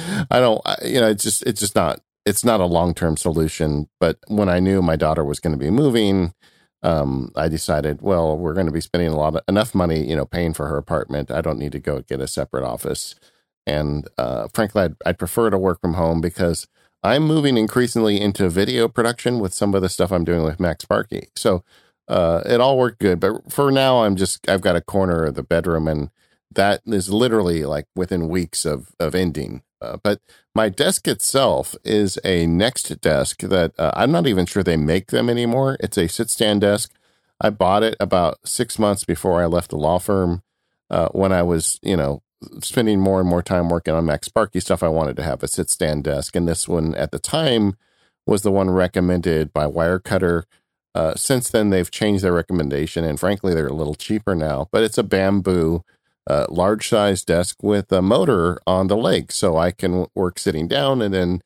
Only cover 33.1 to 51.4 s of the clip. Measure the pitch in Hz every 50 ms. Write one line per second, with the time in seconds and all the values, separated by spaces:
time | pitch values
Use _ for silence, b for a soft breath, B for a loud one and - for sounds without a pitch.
33.1 | 76 67 67 - - - - 95 98 90 85 78 - - 82 76 - - 107 131
34.1 | 160 175 170 139 101 90 87 - - 101 87 87 82 80 73 76 82 95 - -
35.1 | 123 123 117 120 120 120 120 117 117 131 135 135 135 - - 104 - 101 85 85
36.1 | - - 117 - - - 113 107 104 101 104 101 104 104 - - _ _ _ _
37.1 | _ _ _ _ _ - - 107 104 104 92 90 98 104 110 110 107 - 101 95
38.1 | 98 90 87 80 - - - - - - 120 - - - 110 104 101 - - -
39.1 | 85 - - 95 87 87 87 82 85 87 - - - 78 73 78 87 90 - -
40.1 | 101 95 92 87 85 87 - _ _ _ _ _ _ _ _ - 92 90 82 -
41.1 | - 95 95 95 92 87 87 87 85 82 80 - - - - - 98 85 71 69
42.1 | 71 - - _ _ _ - - - - - - - 127 113 110 104 95 95 95
43.1 | 95 95 92 90 87 87 87 - 95 87 87 82 85 85 - 80 78 82 82 80
44.1 | 76 76 - - - 113 107 104 - 92 - - 95 85 90 82 78 82 80 71
45.1 | 62 65 73 80 65 67 - - - - 82 - - - 85 76 76 73 71 78
46.1 | 71 71 - - - 90 87 85 82 - - - 87 82 80 80 - - 73 78
47.1 | - - - - - 156 160 143 120 113 104 101 101 - _ _ _ _ _ _
48.1 | _ _ _ - 104 98 101 104 98 98 95 92 90 92 90 90 - 95 90 90
49.1 | 90 87 82 92 80 78 78 73 - 76 76 73 - 85 82 85 92 90 - -
50.1 | - 92 92 87 85 82 - - _ _ _ _ _ _ _ _ - 85 82 78
51.1 | - - - - 135 123